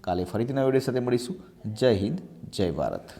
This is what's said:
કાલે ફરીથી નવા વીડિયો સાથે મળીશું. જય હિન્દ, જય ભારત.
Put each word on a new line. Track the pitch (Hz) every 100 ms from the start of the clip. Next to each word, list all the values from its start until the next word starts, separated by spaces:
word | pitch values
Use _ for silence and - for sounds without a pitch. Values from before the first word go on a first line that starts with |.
કાલે | - 90
ફરીથી | 90 104 120
નવા | 135
વીડિયો | 135 131 135
સાથે | 127
મળીશું. | 123 123 - - - - 110
જય | 107 127
હિન્દ, | 101 101 175 - - -
જય | - 90
ભારત. | 76 60 50 -